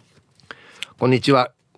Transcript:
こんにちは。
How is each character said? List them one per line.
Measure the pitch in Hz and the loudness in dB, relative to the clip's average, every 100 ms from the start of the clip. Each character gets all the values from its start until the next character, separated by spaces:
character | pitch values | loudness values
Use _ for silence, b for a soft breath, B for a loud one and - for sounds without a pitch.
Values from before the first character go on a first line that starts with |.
| _ _ _ _ - B B B B B | _ _ _ _ -20 B B B B B
こ | 127 | -2
ん | |
に | 127 | 0
ち | - | 2
は。 | 135 123 _ _ | 0 0 _ _